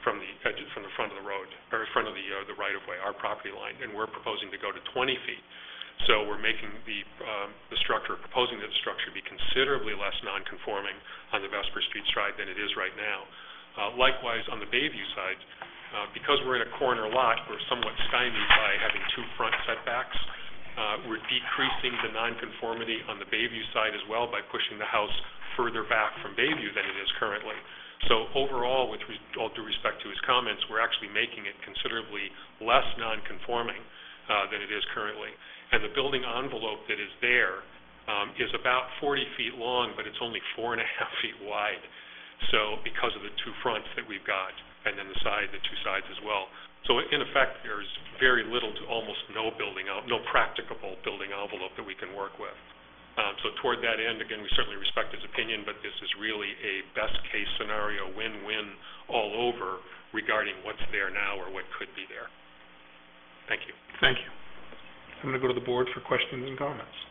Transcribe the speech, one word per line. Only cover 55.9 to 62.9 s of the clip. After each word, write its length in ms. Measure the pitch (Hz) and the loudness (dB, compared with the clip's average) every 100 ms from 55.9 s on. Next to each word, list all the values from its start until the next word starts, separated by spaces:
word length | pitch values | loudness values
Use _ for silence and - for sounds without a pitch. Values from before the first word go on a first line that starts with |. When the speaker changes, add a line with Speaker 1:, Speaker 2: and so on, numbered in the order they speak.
| 95 | -6
Speaker 1:
is 100 | 98 101 | -4 -2
really 400 | 107 107 101 104 | 0 0 -2 -2
a 100 | 110 95 - - | -2 -2 -2 -2
best 160 | 107 - - | 4 4 4
case 220 | 113 101 - | 0 0 -2
scenario, 480 | 107 107 104 101 98 98 | 0 0 0 0 -2 -2
win-win 560 | 110 104 98 110 104 98 - - - | -4 -4 -4 -2 -4 -10 -14 -14 0
all 240 | 120 107 110 | 2 2 4
over 480 | 120 120 95 92 - - - 107 | 2 2 -2 -4 -8 -18 -6 -4
regarding 400 | 107 107 101 95 | 2 2 2 -4
what's 160 | 95 104 - | -8 0 2
there 240 | 104 95 | 4 0
now 240 | 101 101 101 | 0 -2 -2
or 160 | 90 | -4
what 160 | 95 95 - | -6 -8 -8
could 160 | 98 | -8
be 160 | - 95 | -10 -10
there. 240 | 107 117 - - - - - - | -10 -12 -14 -20 -20 -20 -20 -20